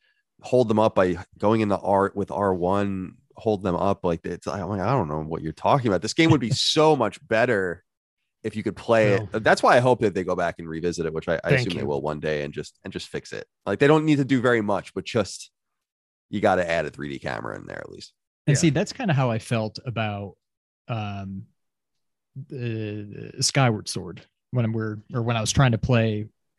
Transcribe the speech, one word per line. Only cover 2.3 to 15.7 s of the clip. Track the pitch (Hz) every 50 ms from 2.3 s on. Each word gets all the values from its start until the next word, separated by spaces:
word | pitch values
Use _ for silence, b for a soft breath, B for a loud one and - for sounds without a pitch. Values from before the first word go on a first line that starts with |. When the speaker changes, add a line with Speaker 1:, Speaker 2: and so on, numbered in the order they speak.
Speaker 1:
R | 67 87 101 98 92
one, | 87 87 90 98 101 101 101 98 92 92 - - _ _ _ -
hold | - - 113 104 92 101
them | 95 87
up. | 85 90 101 98 - -
Like, | 90 82 82 -
it's, | 90 87 82 -
I'm | - 71 101 87
like, | 90 107 95
"I | 90 110
don't | 139 127 90
know | 73 76 78
what | 78 78 80 -
you're | 78 78 -
talking | - - 98 127 143 117
about." | 110 92 85
This | - 110 -
game | - 160 165
would | 160 131
be | 123 110
Speaker 2:
<laughs> |
Speaker 1:
so | 135 - - - - 156 156 156 151
much | 135 113 98 - - -
better | - 117 110 120 123 113 98 95 90 85 - _ _ _ _ _ _ _ _ _ _ _ _ -
if | 107 104
you | 107 95
could | 107 92
play | - - - 117 113 107 104 101
Speaker 2:
No. | 95 107 - -
Speaker 1:
it. | 113 104
That's | 151 190 - -
why | 233 160
I | 123
hope | 127 127 123 -
that | 113 101 85
they | 95 87
go | 90 90
back | 90 87 85 - -
and | 82 80
revisit | 80 82 82 87 82 85 80
it, | 80 80
which | 80 -
I, | 90 82 78 -
I | -
Speaker 2:
Thank | 139 127
Speaker 1:
assume | 120 98 85
they | 69
Speaker 2:
you. | 67
Speaker 1:
will | 71 71 69
one | 71 76 76 73
day, | 76 78 78 73 73
and | 73 76
just, | 73 73 - _ _ -
and | 92 -
just | 87 - -
fix | - 73 - - -
it. | 50 - _ _ _ -
Like, | 98 101 -
they | 143
don't | 143 156 156 156
need | 156 147
to | 139 139
do | 123 139 123
very | 107 123 120 113
much, | 104 104 101 90 - - -
but | 95 -
just, | - - 113 95 - - - - - _ _ _ _